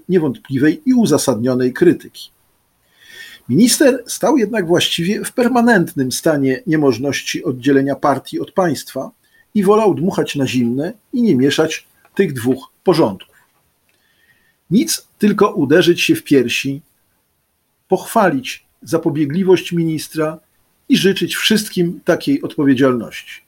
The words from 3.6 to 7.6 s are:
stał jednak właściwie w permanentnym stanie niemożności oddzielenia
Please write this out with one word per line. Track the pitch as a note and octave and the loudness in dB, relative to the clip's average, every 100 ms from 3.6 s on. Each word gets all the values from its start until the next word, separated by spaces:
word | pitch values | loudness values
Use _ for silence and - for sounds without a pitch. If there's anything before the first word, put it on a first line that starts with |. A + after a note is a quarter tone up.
| A#3+ - D4 B3+ - | 4 4 2 2 -4
stał | - F#3 C#4+ | -4 0 2
jednak | G3+ A3 E3 | 0 -2 0
właściwie | E3+ - - E3 G#3 | 0 0 -2 -4 -4
w | G3 | -4
permanentnym | - A#3+ B3 A#3 A3 E3+ - B2+ | -2 0 2 4 4 2 -2 -4
stanie | - E3 D3+ C3+ C3 - | -2 -2 0 0 -2 -2
niemożności | D#3 C#3+ A2+ C#3 C3 - - | 0 2 0 -2 -6 -6 -6
oddzielenia | - B2+ | -6 -4